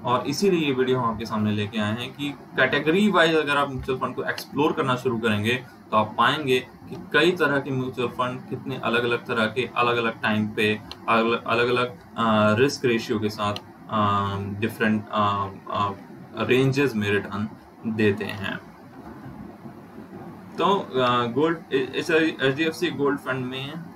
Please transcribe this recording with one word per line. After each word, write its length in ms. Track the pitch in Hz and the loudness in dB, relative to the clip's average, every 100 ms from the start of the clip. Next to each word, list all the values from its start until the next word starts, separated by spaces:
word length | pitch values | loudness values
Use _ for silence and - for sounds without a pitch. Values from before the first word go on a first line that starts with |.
और 220 | 120 123 127 | 0 0 0
इसीलिए 400 | 139 202 170 147 | 2 2 4 2
ये 60 | |
वीडियो 260 | 127 127 127 | 2 2 2
हम 140 | 120 | 0
आपके 120 | 107 | -2
सामने 280 | 113 110 104 | -4 0 0
लेके 260 | 104 101 110 | 0 -2 -2
आए 220 | 104 113 | -2 -2
हैं 140 | 127 | -6
कि 160 | 139 143 | -6 -6
category 760 | 139 - 156 131 147 151 180 208 | -6 -8 0 2 4 4 4 6
wise 260 | 175 165 | 6 6
अगर 220 | 160 147 143 | 4 2 0
आप 140 | 139 | 0
mutual 280 | 135 131 127 | -4 -4 -2
fund 180 | 123 127 | -2 -4
को 80 | |
explore 480 | 123 120 - 131 156 | -4 -6 -4 2 2
करना 240 | 160 135 123 | 2 0 0
शुरू 220 | 131 113 | 0 0
करेंगे, 360 | 110 104 107 127 - - - | 0 2 0 -2 -4 -20 0
तो 60 | 110 | 2
आप 180 | 107 - | 2 2
पाएंगे 420 | 120 147 139 127 | 2 2 2 2
कि 360 | - - - - - | 0 -18 -14 -14 0
कई 200 | 151 165 | 4 4
तरह 280 | 175 147 143 | 4 2 0
के 100 | 143 | 0
mutual 380 | 131 127 120 120 | -4 -4 -2 -4
fund 400 | 120 127 127 - | -2 -4 -4 -10
कितने 280 | - 139 127 | -10 -8 -6
अलग-अलग 500 | 113 117 120 120 - | 0 0 2 -2 -2
तरह 200 | 117 110 | 0 0
के, 240 | 123 113 117 | 0 -2 0
अलग-अलग 460 | 120 120 117 113 | 2 2 0 -2
time 260 | 113 107 107 | 0 0 0
पे, 320 | 107 107 107 - - - | 2 0 0 -6 -10 0
अलग-, 360 | 113 113 117 | 2 2 0
अलग-अलग, 520 | - 117 123 123 123 - - - | 0 0 2 2 -2 -6 -14 -2
अ, 360 | 113 107 107 107 | 2 4 4 6
risk 260 | 139 139 | 4 2
ratio 340 | 127 113 113 107 | 0 0 0 -2
के 100 | 104 | -2
साथ, 260 | 104 104 104 - - - | -2 -4 -4 -10 -20 -6
अ, 460 | 110 104 101 101 101 98 101 | 0 2 2 0 -4 -6 -4
different, 440 | 113 - 110 107 104 | -4 0 2 2 0
अ, 360 | 107 104 101 98 95 - | 0 0 0 -4 -8 -6
अ, 220 | 110 104 95 - - - 110 | -2 -2 -4 -14 -18 -14 -6
ranges 560 | 110 123 135 131 139 | 2 4 4 4 2
में 160 | 110 101 | 2 0
रिटर्न 380 | 101 98 101 107 - - - 117 | 0 -2 -6 -6 -8 -20 -10 -6
देते 380 | 110 107 98 | 2 2 2
हैं। 360 | 104 104 95 - - - - - - - - - - - - - - - - - - - - - | -4 -6 -6 -6 -12 -20 -20 -18 -16 -16 -16 -16 -16 -16 -18 -18 -18 -18 -16 -16 -16 -16 -14 -2
तो, 160 | 135 | 0
अ, 520 | 196 - 127 123 123 117 | 0 0 0 2 2 0
gold, 320 | 120 160 165 - | 0 0 0 -2
एचडीएफसी 1160 | 139 131 - 139 160 160 - 135 135 160 156 170 | -2 -2 -4 0 2 2 2 0 0 -2 -2 -4
gold 280 | 131 139 139 | 0 -2 -2
fund 260 | 135 131 | -4 -6
में 280 | 127 131 139 165 170 | -6 -8 -10 -12 -14